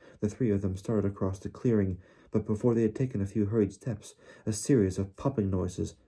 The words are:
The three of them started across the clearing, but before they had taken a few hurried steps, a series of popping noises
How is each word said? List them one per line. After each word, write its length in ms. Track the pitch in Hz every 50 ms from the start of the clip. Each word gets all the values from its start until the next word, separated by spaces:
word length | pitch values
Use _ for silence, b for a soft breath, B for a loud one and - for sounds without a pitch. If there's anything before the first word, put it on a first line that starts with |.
| B B B B
The 80 | - 104
three 220 | - - 131 113
of 100 | 101 98
them 160 | 98 95 92
started 280 | 92 - - 117 104 98
across 320 | 101 101 - 104 95 95 -
the 100 | - 101
clearing, 480 | - - - 127 113 107 98 95 90 87 b b b b b b
but 140 | - 110 101
before 280 | - 107 107 - 123 117
they 100 | 117 113
had 120 | 110 110
taken 260 | - 135 131 - 101
a 40 | 98
few 220 | 98 - 113 104
hurried 260 | 98 110 117 104 98 101
steps, 420 | - - - 107 - - - - B B B B B B
a 80 | 110 107
series 440 | - - - 143 123 101 92 90
of 180 | 95 98 98 -
popping 340 | - - - - - 101 95
noises 460 | 92 90 87 87 - - 85 78 - - _